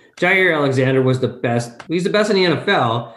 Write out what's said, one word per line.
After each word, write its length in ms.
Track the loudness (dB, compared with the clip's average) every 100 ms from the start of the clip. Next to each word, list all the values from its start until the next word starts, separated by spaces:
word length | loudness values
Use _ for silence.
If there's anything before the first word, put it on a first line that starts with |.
| _ -4
Jaire 380 | 0 2 2 2
Alexander 460 | 0 0 2 2
was 180 | 2 0
the 80 | -2
best. 540 | -4 -2 -2 -4 -10 -6
He's 140 | -4
the 60 | 0
best 200 | 0 2
in 60 | 2
the 80 |
N 80 | 2
F 120 | 0 0
L, 460 | 0 0 -2 -6